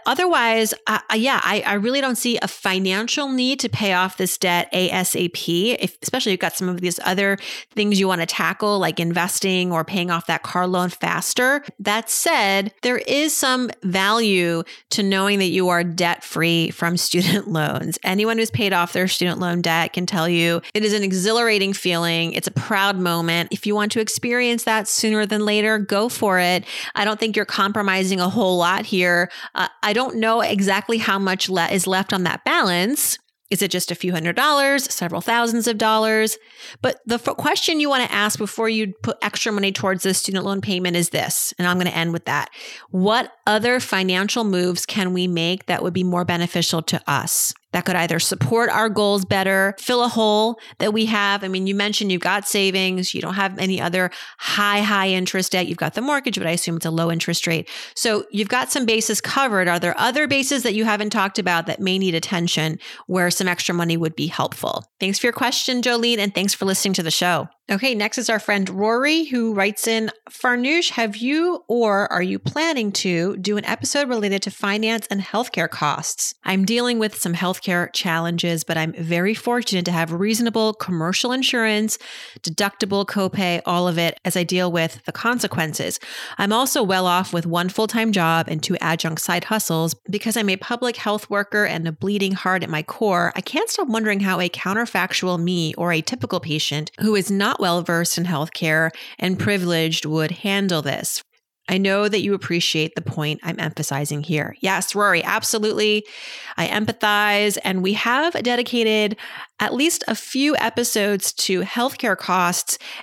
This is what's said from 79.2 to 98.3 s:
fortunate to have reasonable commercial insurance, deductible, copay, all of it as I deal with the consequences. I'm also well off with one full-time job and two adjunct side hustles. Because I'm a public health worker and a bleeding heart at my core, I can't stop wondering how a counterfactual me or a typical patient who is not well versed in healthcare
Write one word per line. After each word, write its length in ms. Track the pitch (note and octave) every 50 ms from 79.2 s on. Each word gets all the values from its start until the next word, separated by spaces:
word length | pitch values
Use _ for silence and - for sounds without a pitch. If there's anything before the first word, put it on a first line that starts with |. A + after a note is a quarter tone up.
| F3+ G3+ A3
fortunate 520 | - - A#3+ A#3+ B3 A#3+ - F#3+ F3+ F3
to 60 | F3+ F3
have 180 | E3 E3 D#3+
reasonable 640 | E3 E3+ G3 G#3+ A3+ A3 A#3+ A#3 G#3+ A3+ A3 A3 G#3+
commercial 580 | - - - F3+ E3 D#3+ E3+ F#3+ - - A#3+
insurance, 640 | B3+ C4 C4 - C4+ A#3+ A3+ A3 G#3+ G#3+ A3 G#3+ - - - - - - - - - -
deductible, 640 | - F3 D#3+ - G3+ G3 - - A3 F#3+ G3+ G3+ G3
copay, 560 | - - G#3 F#3+ F#3 - G3+ F#3+ F3 F3 E3 -
all 220 | - F3 F3 F3+ F3+
of 100 | E3 E3+
it 220 | E3+ E3 - - -
as 100 | F#3 -
I 80 | F#3 F3
deal 260 | E3+ F3+ F#3 F3+ F3
with 300 | E3+ E3+ E3 E3 - - -
the 80 | - -
consequences. 840 | - - A3+ B3 A#3+ - - - - D#3+ D#3 - - - - - - - - - - - - - -
I'm 140 | G3+ G3+
also 320 | G#3+ A#3 C4+ B3+ - D4+ A3+
well 240 | F#3 F#3+ F#3+ F3+ F3+
off 240 | F3 F3+ F#3 -
with 140 | - E3+ E3
one 240 | E3+ E3 F3 F3 F#3
full-time 420 | - - A3 G#3+ - A#3 A3 A3+
job 360 | G3+ F#3+ E3 E3 E3 E3 D#3+ -
and 120 | D#3+ D#3
two 140 | - - F#3 -
adjunct 400 | - D#3+ E3 E3 - E3 D#3+ E3
side 240 | - - F3 F3 -
hustles. 500 | - G#3+ A3 - - E3 D#3+ E3 E3 D#3+ - _ -
Because 260 | F#3 G#3 - A3+ G#3+
I'm 140 | A#3 G#3+ G3
a 80 | F#3 F#3+
public 400 | - - A#3+ A#3 B3 B3 A3+ -
health 320 | - G#3+ G#3 G#3 - -
worker 340 | G#3 G3+ G3+ - - G#3 G#3
and 240 | E3 E3 E3+ E3 E3
a 60 | D#3
bleeding 400 | - - G3 G#3 G3+ G3 F#3+ F#3+
heart 300 | F#3 - F#3 F#3 F#3 E3
at 60 | -
my 140 | D#3+ D3+ D3
core, 480 | - - - A3+ G#3 F#3 F3 F3 - -
I 80 | -
can't 280 | - - - D4+ A4+ A4+
stop 180 | - - F#4 C4+
wondering 320 | A3 A3+ A3 G#3+ G3+ G3
how 220 | G3+ F#3+ F#3 F#3
a 80 | F3+ F3+
counterfactual 920 | - - - F#3 G3 A3 A#3+ A3+ - F#3+ F3 F#3+ - - F3+ F#3 F3+ E3+
me 320 | E3+ F3+ F#3 F3 E3 D#3 - -
or 160 | E3+ F3 E3+
a 80 | D#3+
typical 400 | D#3+ - B3+ B3+ - - - F3
patient 500 | - E3+ D3+ D#3 - - D3 D3+ D3+ - - -
who 160 | G3+ A3 G#3+
is 160 | G3+ F3+ -
not 280 | G3 G3 G3+ A3+ C#4 -
well 220 | G3+ F3+ E3+ F3 E3
versed 340 | - E3+ E3 F3 - - -
in 60 | F3
healthcare 640 | F3